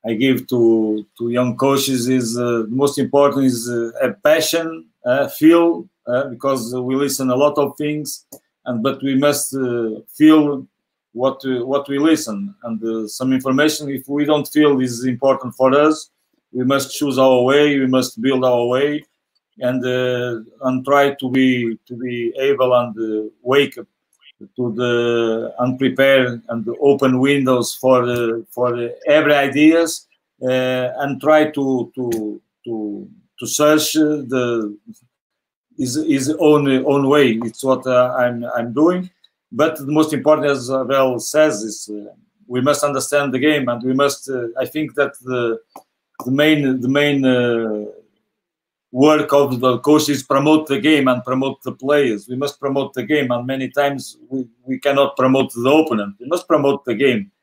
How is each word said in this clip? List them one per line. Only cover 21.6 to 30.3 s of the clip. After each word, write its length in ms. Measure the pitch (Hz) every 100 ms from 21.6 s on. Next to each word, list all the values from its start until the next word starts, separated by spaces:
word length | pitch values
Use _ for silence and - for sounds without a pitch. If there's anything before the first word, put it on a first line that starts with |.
| 117 113 _
to 60 | 120
be 360 | 123 120 117 135
able 340 | 139 139 127
and, 220 | 123 120 107
uh, 320 | 110 107 107 _
wake 340 | 123 139 143 -
up 80 | - _ _ _ _ _ 104
to 160 | - 123
the, 800 | 107 123 120 120 117 113 113 113 -
and 180 | 127 131
prepare 600 | 135 131 139 135 123 120 -
and 180 | 117 107 117
open 400 | 143 139 135 127
windows 540 | 135 143 131 127 107
for, 280 | - 131 127
uh, 380 | 123 120 117 117 110
for 400 | - 123 120 117 - -
every 260 | 151 147
ideas, 760 | 143 139 135 156 165 160 - _ _ _